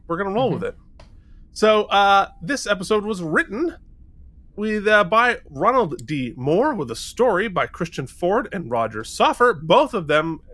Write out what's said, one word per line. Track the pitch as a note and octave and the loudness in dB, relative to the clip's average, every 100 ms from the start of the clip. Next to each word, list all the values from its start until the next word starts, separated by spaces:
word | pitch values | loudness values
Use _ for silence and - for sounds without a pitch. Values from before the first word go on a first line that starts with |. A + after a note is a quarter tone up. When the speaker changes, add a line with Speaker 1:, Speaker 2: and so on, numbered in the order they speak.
| - | -8
Speaker 1:
we're | E3+ | -6
gonna | G3 | -4
roll | G#3+ B3+ | -2 -2
Speaker 2:
Mm-hmm. | B2+ | -2
Speaker 1:
with | |
it. | G2 - - - - - - - - | -6 -10 -18 -20 -20 -20 -20 -20 -20
So, | - G#3+ G#3+ | 2 4 4
uh, | G3+ G3 G3+ G3 F#3+ - | 2 4 6 4 2 -4
this | E3+ C#4 G#3 | -6 -4 -2
episode | G3 F#3 G#3+ G#3 | -2 0 -2 -2
was | F#3+ | -6
written | D#3+ A#3 E4+ G#3+ E4+ - - - - - - - - - | -2 -2 -2 -4 -6 -8 -18 -20 -20 -20 -20 -20 -18 -8
with, | G#3+ G#3+ G3+ | -4 -2 4
uh, | G#3 | 4
by | F3+ A3 B3 A3 - | 4 2 2 0 -8
Ronald | C#3 G3+ B3+ F3 B2 A2+ | -2 0 2 0 -4 -6
D | D3 B2 B2 | -6 -6 -4
Moore, | C3+ F3+ D4+ | 0 2 0
with | A3 A#2+ | -2 -6
a | A2+ | -8
story | - - B3 F3+ A3 | -8 0 2 2 -2
by | E3 B2 | -2 -4
Christian | - E3 - C3 | -6 -8 -8 -10
Ford | - F3 A3 A#3+ | -6 -2 -2 -2
and | F#3+ B2+ | -8 -4
Roger | A#2+ A2 G#2+ | -4 -4 -6
Soffer, | - - C4+ - A#3+ E3+ | -8 0 0 4 2 2
both | D#3+ A3+ D4 | 4 4 4
of | G#3+ D3 | -2 0
them | D3+ E3 D#3+ - | 0 0 -6 -10